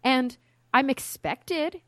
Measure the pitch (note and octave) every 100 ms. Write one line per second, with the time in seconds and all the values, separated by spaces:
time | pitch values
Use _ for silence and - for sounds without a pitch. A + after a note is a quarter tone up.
0 | B3+ C4 B3 - _ _ _ B3 C4+ B3+
1 | - - - - - E4+ D#4 F#4